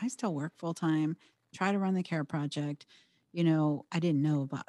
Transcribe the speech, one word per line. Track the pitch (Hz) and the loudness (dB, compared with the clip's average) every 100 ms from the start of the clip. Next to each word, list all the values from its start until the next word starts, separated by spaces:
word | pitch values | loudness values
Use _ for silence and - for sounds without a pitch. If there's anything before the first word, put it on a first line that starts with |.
I | 240 | -8
still | - 202 147 | -4 -4 -4
work | 156 - | -6 -6
full | 165 165 | -8 -2
time, | 165 156 156 165 _ _ _ | 0 2 0 -4 _ _ _
try | - 190 | -4 -2
to | 202 | 0
run | 190 185 | 0 0
the | |
CARE | 175 160 143 | 0 -4 -2
Project." | 156 147 147 147 147 - - _ _ _ | -4 -4 -4 -4 -6 -12 -20 _ _ _
You | 175 | 0
know, | 170 156 151 147 - | 4 4 4 0 -2
I | 170 | 0
didn't | 170 147 | 2 4
know | 151 147 | 4 2
about | 135 143 | 0 -6